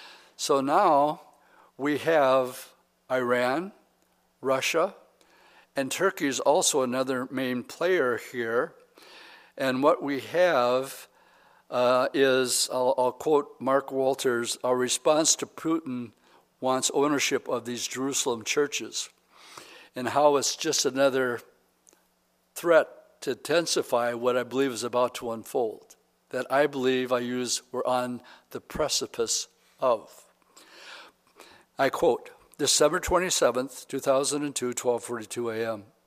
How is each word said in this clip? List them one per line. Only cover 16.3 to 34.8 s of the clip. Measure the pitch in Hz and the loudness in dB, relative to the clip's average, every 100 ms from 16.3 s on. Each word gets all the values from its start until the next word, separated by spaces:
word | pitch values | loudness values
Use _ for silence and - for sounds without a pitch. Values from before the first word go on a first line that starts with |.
| _ _ _ | _ _ _
wants | 131 131 - | -2 0 0
ownership | - 143 143 - 131 - | 2 2 2 0 -2 -2
of | 123 | -6
these | 113 120 - | -4 -8 -6
Jerusalem | 120 135 131 - 117 | -6 -4 -2 -2 -4
churches," | 107 - 143 - 110 - - _ _ _ - - - - - - | -2 -2 -2 -2 -8 -8 -10 _ _ _ -20 -20 -20 -20 -16 -8
and | 123 | -2
how | 139 147 143 | 4 4 4
it's | 123 | 0
just | - 160 143 | -4 -2 0
another | 139 127 139 131 127 117 - _ _ _ _ _ _ _ _ _ _ | 0 2 2 2 0 -2 -8 _ _ _ _ _ _ _ _ _ _
threat | - 170 160 127 - - _ | -4 4 6 6 -2 -20 _
to | - | -8
intensify | 123 - 156 165 - - 120 120 | -6 -2 0 0 -2 0 0 0
what | 120 123 123 | -2 0 0
I | |
believe | 120 123 139 | 0 0 0
is | 113 | -2
about | 120 120 123 - | -4 0 0 -2
to | 123 | -8
unfold, | 113 104 139 113 - - - _ _ _ | -8 -6 -2 -2 -4 -16 -20 _ _ _
that | 127 127 | -8 -2
I | 135 147 | 2 2
believe | 143 127 131 127 | 2 0 2 0
I | 123 | -2
use | 123 123 123 - - | -2 -4 -4 -4 -6
we're | 131 | -6
on | - 127 123 123 - - _ | -2 -2 -2 -8 -14 -20 _
the | 127 | -16
precipice | - - 147 - 120 - 113 - - _ _ - | -10 -4 -2 -2 -4 -4 -4 -4 -6 _ _ -2
of. | 135 110 - - - _ _ _ - - - - - _ _ - - - _ - | 0 0 -2 -20 -20 _ _ _ -20 -20 -20 -20 -20 _ _ -20 -20 -20 _ -2
I | 135 | -2
quote, | - 170 117 - - _ - | 2 2 0 -4 -20 _ -4
December | 143 - 151 175 | 0 4 4 2
twenty-seventh, | - 180 180 - 135 120 131 - - | 0 0 0 2 2 0 -4 -8 -10
two | 135 | -6
thousand | 135 135 143 143 | 0 0 0 -2
and | 147 | -4
two, | 135 123 | -4 -6
twelve | 120 | -4